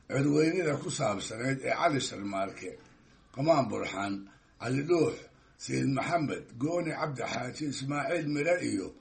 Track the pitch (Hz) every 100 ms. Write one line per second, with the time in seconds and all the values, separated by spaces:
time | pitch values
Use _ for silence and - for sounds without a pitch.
0 | - 120 143 147 160 185 160 143 170 -
1 | 113 98 95 113 131 135 - - 170 135
2 | - 104 101 98 98 - 92 - - -
3 | - - - - 151 151 110 101 95 95
4 | 98 98 101 - _ - 117 135 156 175
5 | 135 - - - - - - 131 131 135
6 | 139 170 135 - - 120 147 175 156 151
7 | 156 127 110 117 123 - 151 127 135 143
8 | 139 170 147 147 156 175 156 101 95 -